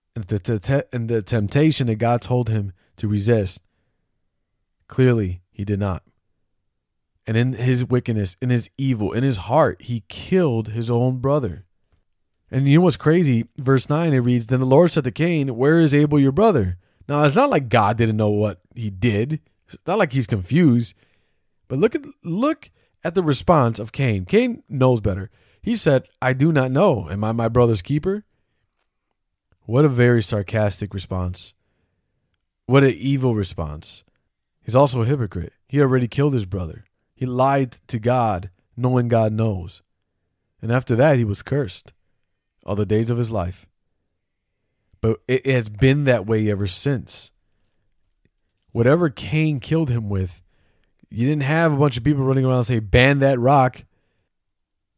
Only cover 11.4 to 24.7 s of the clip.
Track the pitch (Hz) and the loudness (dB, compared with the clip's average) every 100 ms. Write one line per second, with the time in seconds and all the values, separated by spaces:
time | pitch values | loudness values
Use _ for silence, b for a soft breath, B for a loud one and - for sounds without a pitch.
11.4 | 113 78 - _ _ _ _ _ _ _ | -2 -8 -16 _ _ _ _ _ _ _
12.4 | _ 131 139 151 180 131 151 170 156 117 | _ 0 4 6 4 2 2 2 4 2
13.4 | 117 - 131 135 - 151 170 131 120 123 | -2 -6 0 0 0 -2 0 0 2 0
14.4 | 113 127 131 135 175 160 127 107 165 165 | 0 -2 4 4 4 2 -4 -2 -2 0
15.4 | 135 117 139 165 160 143 147 147 135 139 | -2 0 2 4 4 4 4 4 2 4
16.4 | 220 156 92 87 _ _ - 147 147 165 | 2 2 0 -4 _ _ -6 0 2 2
17.4 | 285 165 127 120 104 110 113 107 107 104 | 2 0 0 2 2 2 0 0 0 0
18.4 | 104 92 _ - 107 95 117 104 127 156 | -2 -4 _ -12 -10 -2 0 0 -2 -6
19.4 | - _ _ - - 208 170 131 113 110 | -10 _ _ -12 -4 -2 0 -2 -4 -4
20.4 | 90 175 165 120 113 - _ _ _ _ | 0 2 4 2 0 -10 _ _ _ _
21.4 | _ _ - 131 220 330 285 - 175 175 | _ _ -10 -2 -2 -2 -10 -14 -8 -4
22.4 | 277 320 - _ _ _ - 175 160 135 | -4 -4 -12 _ _ _ -6 -2 -2 0
23.4 | - 165 117 110 113 - 135 101 92 202 | 2 2 2 -2 -8 -4 -2 -2 0 0
24.4 | 254 226 _ | 0 -4 _